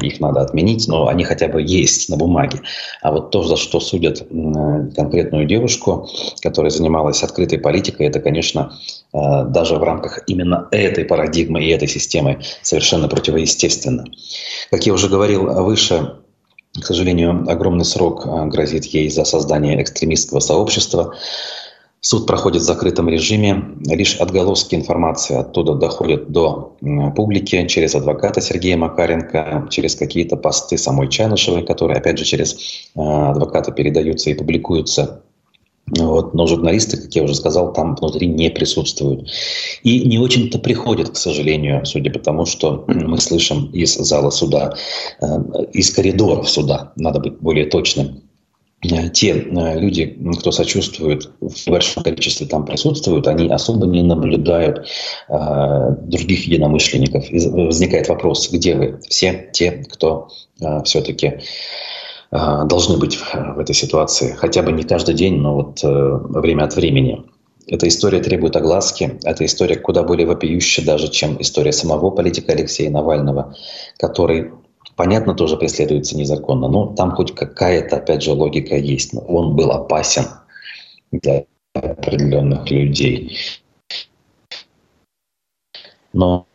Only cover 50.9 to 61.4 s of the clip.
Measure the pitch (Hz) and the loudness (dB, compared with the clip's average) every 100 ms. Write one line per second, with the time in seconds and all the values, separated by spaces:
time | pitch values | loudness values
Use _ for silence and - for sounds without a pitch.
50.9 | - 78 76 - - - - - 85 - | -4 -2 -2 -4 -12 -10 -8 0 0 0
51.9 | - 82 80 - - 71 78 71 73 156 | -2 -4 -2 -2 -4 -2 -4 -4 -2 0
52.9 | 143 - 80 71 78 85 - - 113 90 | 0 0 2 2 2 2 0 0 2 2
53.9 | 87 87 82 82 78 76 85 80 - - | 4 4 4 2 0 2 2 2 0 -8
54.9 | - - - - 73 76 73 71 71 64 | -10 -10 -10 -4 -4 -2 0 2 2 0
55.9 | - - 80 - 90 - 82 76 76 - | -2 -2 -4 0 -2 2 2 4 2 2
56.9 | 65 67 80 - 85 85 85 82 80 90 | 2 2 0 -2 0 0 2 0 2 2
57.9 | 80 78 80 85 73 - 87 87 71 58 | 2 0 0 2 0 -2 0 2 2 0
58.9 | - - - 92 - - - 87 76 69 | -4 -4 0 0 -2 -6 -2 0 -2 -12
59.9 | - 80 80 80 - - _ 78 76 71 | -2 0 0 -6 -18 -20 _ -4 -2 0
60.9 | 80 - 73 73 - | 0 0 -2 -2 -2